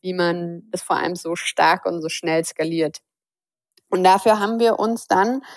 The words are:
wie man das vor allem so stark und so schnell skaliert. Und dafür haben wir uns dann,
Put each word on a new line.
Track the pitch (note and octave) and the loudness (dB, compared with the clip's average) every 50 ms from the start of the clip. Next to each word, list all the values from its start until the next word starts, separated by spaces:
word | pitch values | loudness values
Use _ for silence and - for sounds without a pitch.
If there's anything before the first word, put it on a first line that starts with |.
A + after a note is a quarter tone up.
wie | - F#3 F3+ | -8 -6 -2
man | F3+ F3 F3 F3 F3 F3 E3+ E3+ E3+ - _ | 0 0 0 0 -2 -4 -8 -10 -12 -12 _
das | - F3 | -10 -8
vor | - - F#3 | -4 -4 -4
allem | - - E3 F3+ | -2 -2 -4 -6
so | F3 - - - | -6 -6 -6 -6
stark | - - - - - - D#3+ F3 F#3+ - | -6 -6 -4 0 2 4 4 2 2 0
und | - E3+ E3+ | -4 -4 -4
so | D#3 D#3+ | -6 -6
schnell | - - - E3 D#3+ E3 E3 | -8 -6 -2 0 0 0 0
skaliert. | - - - D#3 E3 E3 E3 D#3 D3+ - - _ _ _ _ _ _ _ _ _ _ _ _ _ _ _ _ _ - | -2 -4 -4 -4 -2 -2 -2 -2 -2 -4 -8 _ _ _ _ _ _ _ _ _ _ _ _ _ _ _ _ _ -4
Und | - F#3 F#3 | 0 4 6
dafür | F#3 F#3+ G3+ - A3+ G#3+ G#3+ | 6 6 6 6 2 2 2
haben | G3+ G#3 A3+ A3+ | 2 -2 0 2
wir | A#3 A3+ G#3+ - | 2 2 2 2
uns | - A3+ A#3 A3+ - | 0 -2 -2 -2 -2
dann, | - G3 F#3 F#3+ A3+ B3+ C4+ - - - | 0 2 2 2 2 0 -4 -6 -10 -20